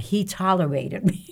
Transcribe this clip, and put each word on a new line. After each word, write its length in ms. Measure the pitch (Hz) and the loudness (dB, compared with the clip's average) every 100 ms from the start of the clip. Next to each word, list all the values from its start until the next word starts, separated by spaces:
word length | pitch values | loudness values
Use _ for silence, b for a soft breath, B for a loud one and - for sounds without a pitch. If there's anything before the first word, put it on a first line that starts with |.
| - | 0
he 140 | 208 | -2
tolerated 800 | - - 185 185 151 139 131 - 185 | -2 -2 2 2 2 0 -4 0 0
me, 180 | - - | 0 -12